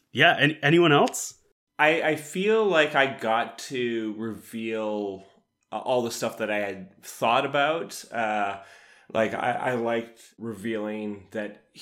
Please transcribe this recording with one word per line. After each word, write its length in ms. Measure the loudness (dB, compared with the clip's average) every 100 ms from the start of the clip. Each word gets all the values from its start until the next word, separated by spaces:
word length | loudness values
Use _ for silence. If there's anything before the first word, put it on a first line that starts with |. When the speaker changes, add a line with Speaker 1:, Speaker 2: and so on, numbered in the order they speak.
| _
Speaker 1:
yeah, 240 | 4 4 6
an-, 200 | 2 2
anyone 300 | 4 6 8
else? 420 | 6 4 0 -10 -14 _ _ _ 2
Speaker 2:
I, 240 | 4 4
I 140 | 0 -2
feel 480 | -4 -2 0 2 4
like 280 | 4 4
I 120 | 4 2
got 520 | 0 0 0 -2 -8 -8
to 440 | -4 -2 -2 -4 -6
reveal, 1040 | -8 -10 -12 -10 -6 -4 -4 -4 -4 -8 -14 _ _ _ -10
uh, 60 | -8
all 240 | -2 0
the 80 | -2
stuff 280 | -4 -6 -4
that 120 | -4
I 80 | -2
had 440 | -4 -6 -14 _
thought 440 | -16 -4 0 2 2
about. 580 | 0 0 -2 -6 -14 -10
Uh, 460 | -4 -2 -2 -2 -6 -14 -20 _ _ _
like, 180 | 0 0
I, 180 | 0 -2
I 220 | -2 -2 -2
liked 440 | -2 -2 -4 -14 -20 -14
revealing 920 | -12 -8 -6 -4 -4 -6 -8 -10 -10
that, 320 | -8 -8 -12 _ -18